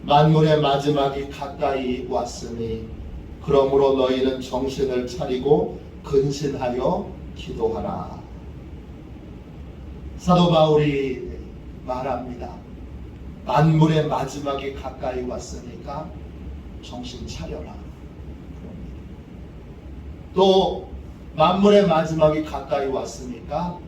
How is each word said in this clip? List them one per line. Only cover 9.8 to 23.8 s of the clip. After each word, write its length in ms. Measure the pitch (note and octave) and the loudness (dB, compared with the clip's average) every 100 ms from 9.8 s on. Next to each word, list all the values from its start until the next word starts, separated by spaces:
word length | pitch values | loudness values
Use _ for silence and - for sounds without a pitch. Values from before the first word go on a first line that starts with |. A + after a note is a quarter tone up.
| - - - - | -14 -12 -12 -6
사도 340 | - F3+ F3+ | 4 6 6
바울이 800 | D#3+ D#3 D3+ D3 C#3 C3+ A#2+ - - - - - - - | 6 6 6 4 2 0 -2 -6 -10 -12 -14 -14 -14 -8
말합니다. 680 | B2+ B2+ B2 B2 A#2 G#2+ - - - - - - - - - - | -6 -2 -4 -6 -10 -10 -12 -14 -14 -14 -14 -14 -14 -14 -12 0
만물의 640 | B2+ D#3+ D#3 D#3 D#3 D3 | 4 6 8 6 6 2
마지막이 680 | C3+ - C#3+ C#3+ - C#3 - | 0 -4 -4 -4 -4 -4 -6
가까이 480 | C3 - - B2+ | -10 -6 -4 -4
왔으니까 840 | B2 - - A#2+ A#2+ - D3 - - - - - - - - - | -4 -6 -10 -12 -12 -12 -10 -8 -8 -12 -14 -12 -12 -12 -12 -14
정신 440 | - B2 B2 - - | -12 -12 -12 -10 -10
차려라. 480 | - - - - - - - - - - - - - - - - - - - - - - - - - - - - - - | -8 -8 -8 -10 -12 -14 -14 -16 -14 -14 -14 -14 -14 -14 -12 -12 -12 -14 -16 -16 -16 -16 -16 -16 -16 -16 -14 -14 -14 -6
또 560 | - G3 F#3+ F3 F3+ - - - - - - | 4 6 6 4 0 -8 -14 -14 -16 -14 2
만물의 520 | D#3+ F#3+ G3+ G3+ F#3 | 4 6 8 8 8
마지막이 560 | D#3+ E3 D#3+ D#3 D#3 | 4 2 6 6 4
가까이 440 | D3+ - - D3 C3+ | -2 -6 -2 0 0
왔으니까 920 | B2+ A2+ - B2+ A2+ G#2+ D3 C#3 - | -2 -4 -10 -10 -10 -6 -4 -4 -6